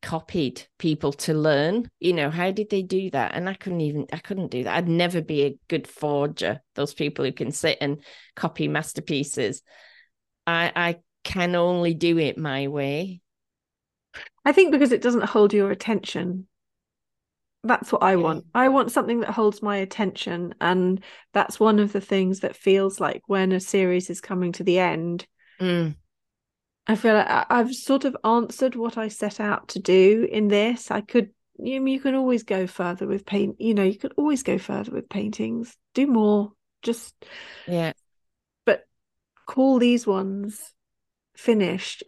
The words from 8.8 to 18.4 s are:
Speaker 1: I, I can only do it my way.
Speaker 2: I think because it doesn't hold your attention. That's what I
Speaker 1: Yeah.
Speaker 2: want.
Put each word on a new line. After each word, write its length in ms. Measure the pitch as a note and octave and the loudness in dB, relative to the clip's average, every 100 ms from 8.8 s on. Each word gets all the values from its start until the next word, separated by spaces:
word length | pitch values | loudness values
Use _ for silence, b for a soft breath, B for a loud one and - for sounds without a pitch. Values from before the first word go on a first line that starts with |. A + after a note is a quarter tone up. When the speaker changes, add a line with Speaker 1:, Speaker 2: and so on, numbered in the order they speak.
| - - - C#3+ C#3+ - G#2+ - _ b b b b _ _ _ - | -6 -10 -6 -4 -4 -4 -4 -6 _ b b b b _ _ _ -2
Speaker 1:
I, 260 | E3+ E3+ - | -2 0 0
I 220 | E3+ E3+ _ _ | -2 -4 _ _
can 320 | - F#3+ F3 F3 | -8 -2 0 2
only 380 | F3 F3+ E3+ | 2 2 0
do 260 | D#3+ E3+ E3 | 0 2 2
it 180 | D3 - | 0 -2
my 300 | D#3 C3+ C#3 | -4 -4 -4
way. 540 | D3 C#3 C#3+ F#3+ F3+ _ _ _ _ _ _ _ _ _ - B _ | -4 -4 -4 -6 -12 _ _ _ _ _ _ _ _ _ -20 B _
Speaker 2:
I 80 | C#4 | 4
think 220 | F#4+ F4+ | 6 6
because 180 | C#4 C#4 | 6 4
it 100 | B3 | 2
doesn't 220 | B3 A#3+ | 2 0
hold 300 | - A3+ G#3 | 2 4 4
your 180 | G#3 G3 | 4 0
attention. 760 | G3 - G#3+ - - F3+ F#3 F#3+ _ _ _ _ _ _ _ _ _ _ _ | -2 -2 -4 -4 -6 -6 -6 -10 _ _ _ _ _ _ _ _ _ _ _
That's 300 | A3+ B3 - | 0 0 2
what 100 | - | 2
I 80 | F#3+ | 4
Speaker 1:
Yeah. 60 | F#3 | 4
Speaker 2:
want. 280 | E3 D#3+ | 2 -2